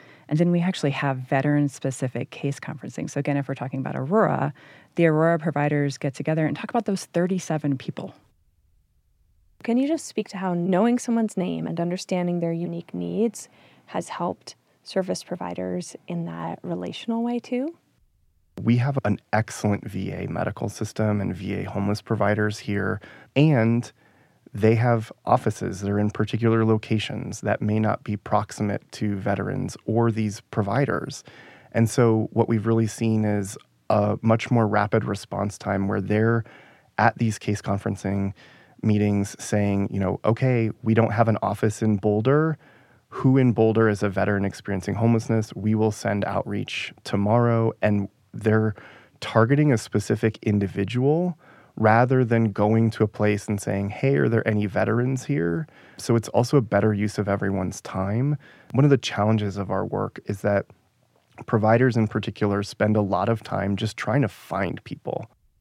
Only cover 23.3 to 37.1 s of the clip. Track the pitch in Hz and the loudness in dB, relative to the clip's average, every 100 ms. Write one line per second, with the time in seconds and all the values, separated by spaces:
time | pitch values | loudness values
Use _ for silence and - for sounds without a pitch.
23.3 | 135 156 131 113 117 120 - _ _ _ | 2 4 6 4 2 -2 -12 _ _ _
24.3 | _ _ 107 107 113 123 117 110 - - | _ _ 0 4 4 4 2 -2 -8 0
25.3 | 120 110 - 95 95 101 101 107 - 107 | 2 2 -4 -6 -4 -2 0 0 0 -2
26.3 | 107 113 113 110 110 - 110 - 104 92 | 0 2 4 4 2 0 -2 -2 -6 -8
27.3 | 101 104 104 104 107 110 104 - 101 - | -6 -2 -2 0 0 0 -2 -4 -8 -2
28.3 | 107 101 - 104 101 - - 104 98 101 | -2 0 -4 -4 -4 -8 -6 -4 -2 -2
29.3 | 101 98 98 98 - - 113 117 110 107 | -2 -4 -4 -6 -6 -2 2 2 2 -2
30.3 | 101 - - 101 113 143 - - - - | -4 -6 -4 -2 0 0 -2 -6 -10 -16
31.3 | - - - - 113 113 - 120 110 107 | -20 -20 -20 -6 2 2 4 4 4 2
32.3 | - - 113 107 113 110 - 113 110 107 | 0 2 2 2 2 2 0 0 2 2
33.3 | 104 98 - - _ - 107 104 101 113 | 0 -4 -10 -20 _ 0 2 2 2 2
34.3 | 113 - 120 107 104 104 110 113 101 - | 2 4 2 4 2 2 2 0 -4 -6
35.3 | 95 101 - 101 98 98 101 95 107 113 | -4 -4 -4 -4 -2 0 -2 0 2 2
36.3 | 117 - - - _ _ - 110 | 2 -2 -12 -20 _ _ 0 0